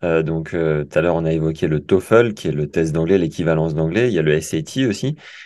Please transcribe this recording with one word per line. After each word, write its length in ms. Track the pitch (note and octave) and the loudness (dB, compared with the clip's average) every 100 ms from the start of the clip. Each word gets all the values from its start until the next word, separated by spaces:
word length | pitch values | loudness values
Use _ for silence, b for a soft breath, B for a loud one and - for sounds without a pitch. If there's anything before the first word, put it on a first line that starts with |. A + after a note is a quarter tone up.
euh, 180 | F2 D#2+ | 0 0
donc, 300 | D#2+ D#2+ D#2 | 0 -2 -4
euh, 320 | F2 D#2+ D2+ | -2 0 0
tout 140 | C#2+ E2+ | 0 0
à 20 | |
l'heure, 160 | E2+ E2 | 2 2
on 80 | |
a 80 | D#2+ | 0
évoqué 360 | D#2+ D#2 D#2 D#2 | 0 0 0 -2
le 120 | D2+ | -2
toefl, 540 | D2 F#2+ - A2+ A#2+ | 2 0 4 4 4
qui 140 | G#2+ E2+ | 0 -4
est 40 | |
le 160 | D2+ D2 | -4 -2
test 240 | F2 E2 | -2 0
d'anglais, 240 | D#2+ E2 F#2+ | 0 2 2
l'équivalence 580 | E2 - E2 E2 D#2+ | 2 -2 0 0 0
d'anglais. 340 | D2+ D#2+ F#2 B2 | -2 -2 0 0
Il 60 | |
y 40 | F#2 | 0
a 40 | |
le 100 | D#2 | 2
S 200 | D#2 D#2 | 0 0
A 100 | E2 | -6
T 240 | D2+ C3 C3 | -6 -2 -2
aussi. 300 | G2 C3 D3+ B B | -2 -4 -6 B B